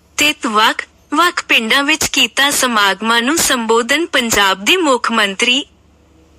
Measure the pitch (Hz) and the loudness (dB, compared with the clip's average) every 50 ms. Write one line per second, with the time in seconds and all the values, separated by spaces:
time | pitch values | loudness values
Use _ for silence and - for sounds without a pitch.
0 | _ _ _ - 294 294 294 - - 254 214 208 220 240 302 - - - _ _ | _ _ _ -2 -2 0 0 -2 -6 -2 0 2 2 2 0 -2 -8 -12 _ _
1 | _ _ 294 302 339 359 339 - - - 302 262 226 220 247 277 277 277 311 311 | _ _ 0 0 2 2 0 -4 -4 -2 0 0 0 0 0 0 2 0 -2 -2
2 | - - - 269 254 233 - - 269 285 294 - 285 247 240 214 202 196 190 185 | -2 -4 -2 -2 -2 -2 0 0 0 0 0 0 -2 0 0 2 2 2 0 -2
3 | 214 220 233 233 233 254 302 330 - - 277 247 226 220 226 226 247 233 277 294 | -2 0 0 0 0 0 0 0 0 0 0 -2 0 0 0 0 2 0 -2 -2
4 | 339 330 - 277 240 226 214 208 202 196 190 185 196 220 349 381 339 294 262 233 | -2 -2 -2 -2 -2 0 0 2 2 2 0 0 0 0 0 2 2 2 0 0
5 | - - 226 226 214 196 190 190 240 240 247 269 349 - _ _ _ _ _ _ | 0 -2 0 0 0 0 -2 -2 -2 0 0 -2 -4 -8 _ _ _ _ _ _
6 | _ _ _ _ _ _ _ | _ _ _ _ _ _ _